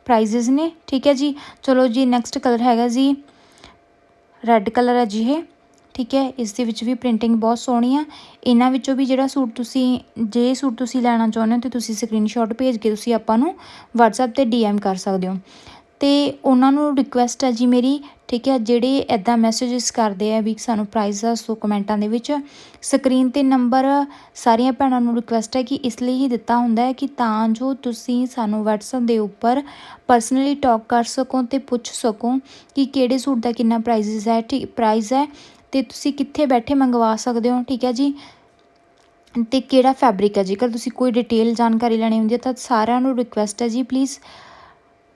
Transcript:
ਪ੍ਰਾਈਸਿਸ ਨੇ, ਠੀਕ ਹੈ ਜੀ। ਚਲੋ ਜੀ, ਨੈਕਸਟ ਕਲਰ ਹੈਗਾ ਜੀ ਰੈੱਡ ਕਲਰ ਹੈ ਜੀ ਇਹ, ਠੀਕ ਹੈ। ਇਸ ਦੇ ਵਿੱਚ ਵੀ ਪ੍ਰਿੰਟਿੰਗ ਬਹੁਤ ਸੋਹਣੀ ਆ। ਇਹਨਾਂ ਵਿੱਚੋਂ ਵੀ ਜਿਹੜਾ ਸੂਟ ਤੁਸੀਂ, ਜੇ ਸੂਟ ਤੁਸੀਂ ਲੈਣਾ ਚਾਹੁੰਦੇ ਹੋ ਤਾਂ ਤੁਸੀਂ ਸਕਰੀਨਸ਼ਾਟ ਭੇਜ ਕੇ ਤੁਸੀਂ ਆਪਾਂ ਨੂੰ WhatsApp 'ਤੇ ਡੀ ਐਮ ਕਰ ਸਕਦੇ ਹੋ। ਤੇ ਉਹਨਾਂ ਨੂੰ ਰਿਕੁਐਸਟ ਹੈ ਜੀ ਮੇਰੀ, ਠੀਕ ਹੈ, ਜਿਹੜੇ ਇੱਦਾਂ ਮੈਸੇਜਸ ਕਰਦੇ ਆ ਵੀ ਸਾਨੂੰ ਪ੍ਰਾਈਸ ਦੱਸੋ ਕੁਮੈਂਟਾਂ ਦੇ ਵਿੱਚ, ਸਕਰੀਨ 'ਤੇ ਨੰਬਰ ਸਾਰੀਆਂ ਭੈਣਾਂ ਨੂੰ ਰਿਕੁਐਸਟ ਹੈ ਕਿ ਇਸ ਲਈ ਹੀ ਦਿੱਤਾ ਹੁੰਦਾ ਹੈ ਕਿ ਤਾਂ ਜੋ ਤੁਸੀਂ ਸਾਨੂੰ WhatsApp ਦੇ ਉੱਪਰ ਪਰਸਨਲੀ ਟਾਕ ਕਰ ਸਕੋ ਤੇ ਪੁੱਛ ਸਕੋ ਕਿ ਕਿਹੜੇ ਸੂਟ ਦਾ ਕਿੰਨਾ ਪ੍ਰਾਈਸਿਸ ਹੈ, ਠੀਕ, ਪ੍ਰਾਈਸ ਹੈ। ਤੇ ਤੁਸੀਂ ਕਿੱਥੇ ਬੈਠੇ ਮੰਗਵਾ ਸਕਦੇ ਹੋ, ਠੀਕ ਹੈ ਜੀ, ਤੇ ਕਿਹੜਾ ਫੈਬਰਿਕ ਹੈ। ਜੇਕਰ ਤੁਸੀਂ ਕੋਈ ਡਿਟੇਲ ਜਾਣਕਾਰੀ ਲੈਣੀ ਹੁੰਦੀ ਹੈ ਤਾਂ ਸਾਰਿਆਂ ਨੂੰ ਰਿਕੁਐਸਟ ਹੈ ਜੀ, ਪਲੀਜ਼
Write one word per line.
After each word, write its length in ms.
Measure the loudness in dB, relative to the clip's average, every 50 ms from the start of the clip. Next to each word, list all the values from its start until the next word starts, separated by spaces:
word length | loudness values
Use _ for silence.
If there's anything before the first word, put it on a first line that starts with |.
| _
ਪ੍ਰਾਈਸਿਸ 420 | 0 2 2 2 2 0 0 0 2
ਨੇ, 220 | 0 0 0 -2 -6 -10 _
ਠੀਕ 200 | -6 -4 0 2
ਹੈ 60 | 2
ਜੀ। 220 | 2 2 0 -2 -4 -6 -12 -20 -20 -6
ਚਲੋ 240 | -2 0 2 4 2 2
ਜੀ, 180 | 2 2 2
ਨੈਕਸਟ 320 | 2 2 0 -2 -4 -6 -2
ਕਲਰ 240 | 0 0 0 2
ਹੈਗਾ 260 | 2 2 2 2 2 0
ਜੀ 260 | 2 2 2 2 0 -2 -6 -12 -20 _ _ _ _ _ -20 -20 -20 _ _ _ _ _ _ _ _ _ _ _ _ _
ਰੈੱਡ 280 | 0 2 2 2 2 0
ਕਲਰ 260 | 0 0 2 2 2
ਹੈ 80 | 2 0
ਜੀ 180 | 0 -2 -2
ਇਹ, 200 | 0 0 0 -2 -4 -8 _ _ _ _ _ _ _ _ -8
ਠੀਕ 200 | -8 -4 -2 0
ਹੈ। 80 | 0 0 -2 -4 -6
ਇਸ 140 | -8 -6
ਦੇ 120 | -4 -4 -4
ਵਿੱਚ 180 | -4 -4 -4 -4
ਵੀ 100 | -4 -4
ਪ੍ਰਿੰਟਿੰਗ 420 | -2 -2 -2 0 0 2 0 2
ਬਹੁਤ 220 | 2 2 0 0 0
ਸੋਹਣੀ 360 | -2 -2 0 2 2 2 2
ਆ। 80 | 0 -2 -4 -10 -18 -20 -20 -18 _ 0
ਇਹਨਾਂ 260 | 2 4 4 4 4
ਵਿੱਚੋਂ 240 | 2 0 0 -2 0
ਵੀ 80 | 0 0
ਜਿਹੜਾ 220 | 2 2 2 0
ਸੂਟ 240 | 0 0 -2 -2 -2 -4
ਤੁਸੀਂ, 420 | -6 -8 -4 -2 0 0 0 0 -2 -4 _ -8 -6
ਜੇ 340 | -4 -2 0 2 2 2 0
ਸੂਟ 200 | 0 -2 -2 -2 -2
ਤੁਸੀਂ 220 | -4 -4 -2 0
ਲੈਣਾ 260 | 0 2 2 2 2 0
ਚਾਹੁੰਦੇ 260 | 0 0 0 0 0
ਹੋ 60 | 0
ਤਾਂ 100 | -2 -4
ਤੁਸੀਂ 240 | -4 -6 -6 -6 -6
ਸਕਰੀਨਸ਼ਾਟ 580 | -6 -4 -2 0 0 0 0 0 -2 -2 -2
ਭੇਜ 240 | -2 0 0 0 0
ਕੇ 140 | 0 0 -2
ਤੁਸੀਂ 240 | -2 -2 -2 -2 -2
ਆਪਾਂ 240 | 0 0 2 2 2
ਨੂੰ 160 | 2 0 -2 -6 -14 -20 -20 -20 -14 -4 2
WhatsApp 360 | 4 4 4 4 0 -2 -2
'ਤੇ 120 | 0 0 0
ਡੀ 180 | 2 2 2 2
ਐਮ 140 | 2 0 0
ਕਰ 180 | -2 -2 -4
ਸਕਦੇ 320 | -4 -2 -2 -2 -2 -2 -4
ਹੋ। 80 | -6 -8 -10 -14 -20 -20 -20 -20 -20 -20 _ _ _ 0
ਤੇ 100 | 2 2 4 4 2 0 -2 -2 2
ਉਹਨਾਂ 260 | 2 4 6 6 4
ਨੂੰ 240 | 4 2 2 0 0
ਰਿਕੁਐਸਟ 480 | 0 -2 0 0 0 0 0 0 -2 -2
ਹੈ 60 | -2
ਜੀ 160 | 0 0 2
ਮੇਰੀ, 320 | 2 2 2 2 2 0 -2 -6 -12 -20 _ _ -6
ਠੀਕ 200 | -6 -2 0 0
ਹੈ, 100 | 0 0
ਜਿਹੜੇ 400 | 2 2 2 2 2 2 0 0
ਇੱਦਾਂ 380 | 0 0 -2 -2 0 0 2
ਮੈਸੇਜਸ 540 | 2 2 2 0 0 -2 -4 -4 -4 -4 -4
ਕਰਦੇ 440 | -2 -2 -2 -2 -2 -2 -2 -2 -2
ਆ 40 | -2
ਵੀ 140 | -2 -2 -4 -4
ਸਾਨੂੰ 280 | -4 -4 -2 -2 -4
ਪ੍ਰਾਈਸ 360 | -2 -2 -2 -2 -2 -4 -4
ਦੱਸੋ 320 | -2 -2 -2 -4 -4 -6 -8
ਕੁਮੈਂਟਾਂ 440 | -4 -4 -2 -2 -2 -2 -2 -2 -2
ਦੇ 100 | -2 -2
ਵਿੱਚ, 240 | -2 -4 -2 -4 -4 -4 -6 -8 -16 -20 -20 -20 -20 -14
ਸਕਰੀਨ 480 | -4 -2 -2 0 2 2 2 2 2 2
'ਤੇ 120 | 0 0
ਨੰਬਰ 440 | 2 2 2 2 2 2 2 2 2 2 2 0 0 -2 -8 -16 -20 -20 -16
ਸਾਰੀਆਂ 360 | -2 2 2 4 4 2 2
ਭੈਣਾਂ 280 | 0 0 0 0 2 2
ਨੂੰ 140 | 0 0 0
ਰਿਕੁਐਸਟ 400 | -2 -2 -2 -2 -4 -2 -2 -4
ਹੈ 60 | -4
ਕਿ 120 | -4 -4 -4 -4 -4
ਇਸ 160 | -6 -6 -4
ਲਈ 160 | -4 -2 0 0
ਹੀ 100 | 0 0
ਦਿੱਤਾ 280 | -2 -2 -2 0 0
ਹੁੰਦਾ 260 | 0 2 2 2 2
ਹੈ 100 | 0 0
ਕਿ 140 | -2 -4 -6 -6 -4
ਤਾਂ 320 | -2 -2 0 0 0 0 0
ਜੋ 220 | 0 0 -2 -4 -4 -4
ਤੁਸੀਂ 440 | -6 -6 -8 -6 -6 -4 -2 -2 -2
ਸਾਨੂੰ 380 | -4 -4 -4 -4 -2 -2 -2 -2
WhatsApp 420 | -2 -2 -2 -4 -6 -4 -2 0
ਦੇ 120 | 0 0 0
ਉੱਪਰ 440 | -2 -4 -4 -2 0 0 0 0 -2 -6 -12 -20 -20 -20 -20 -6 _
ਪਰਸਨਲੀ 480 | 2 2 2 2 0 0 0 0 0 0
ਟਾਕ 300 | 0 2 2 2 0 0 0
ਕਰ 160 | 0 0 0
ਸਕੋ 360 | -2 -4 -6 -4 -2 -2 -4
ਤੇ 160 | -2 -2 -4 -4
ਪੁੱਛ 320 | -4 -4 -6 -6 -6 -8 -8
ਸਕੋ 440 | -4 -2 -2 -2 -2 -2 -2 -2 -2 -4 -8 -16 -20 -20 _ -2
ਕਿ 80 | -2 -2
ਕਿਹੜੇ 320 | 0 0 0 2 2 0 0
ਸੂਟ 200 | 0 -2 -2 0
ਦਾ 140 | -2 -2
ਕਿੰਨਾ 260 | -2 0 0 0 0 0
ਪ੍ਰਾਈਸਿਸ 500 | 0 0 0 0 0 -2 -4 -4 -2 0
ਹੈ, 120 | 0 0
ਠੀਕ, 300 | 0 -2 -4 -6 -6 -6 -4
ਪ੍ਰਾਈਸ 360 | 0 0 2 2 0 0 0
ਹੈ। 140 | 0 -2 -2 -2 -6 -14 -20 -20 -20 -20 _ _ -4
ਤੇ 40 | -4
ਤੁਸੀਂ 300 | -4 -4 -6 -6 -4 -4
ਕਿੱਥੇ 320 | -2 -4 -6 -4 -2 0 2
ਬੈਠੇ 280 | 2 2 2 2 0 0
ਮੰਗਵਾ 400 | 2 2 2 2 2 2 2 0
ਸਕਦੇ 340 | -2 -2 -4 -2 0 0 0
ਹੋ, 120 | 0 -2 -2 -4
ਠੀਕ 160 | -4 -2 -2
ਹੈ 60 | -2
ਜੀ, 200 | 0 0 0 -2 -2 -4 -10 -20 -20 _ _ _ _ _ _ _ _ _ _ _ _ _ _ _ _ _ _ _ -4 -4 -2 0
ਤੇ 100 | -2 -2
ਕਿਹੜਾ 320 | 0 2 4 4 4 4
ਫੈਬਰਿਕ 460 | 4 4 2 2 4 2 0 0 2 0
ਹੈ। 40 |
ਜੇਕਰ 260 | 0 0 -2 -2 -2 -2
ਤੁਸੀਂ 220 | -2 -4 -8 -8
ਕੋਈ 180 | -4 -2 -2 0
ਡਿਟੇਲ 400 | 0 0 0 0 2 2 2 2 2
ਜਾਣਕਾਰੀ 420 | 2 2 2 2 2 2 0 0
ਲੈਣੀ 220 | 0 2 2 2 2
ਹੁੰਦੀ 160 | 0 0 0
ਹੈ 40 | -2
ਤਾਂ 140 | -2 -4 -6 -6
ਸਾਰਿਆਂ 420 | -4 -2 0 0 2 2 0 0
ਨੂੰ 160 | 0 0 0
ਰਿਕੁਐਸਟ 460 | -2 -4 -4 -2 -4 -4 -2 -4 -4
ਹੈ 40 | -4 -2
ਜੀ, 140 | -2 -4
ਪਲੀਜ਼ 360 | -4 -2 -2 -2 -2 -2 -6 -10 -18 -20 -20 -20 -20 -20 -20 -20 -20 -20 _ _ _ _ _ _ _ _ _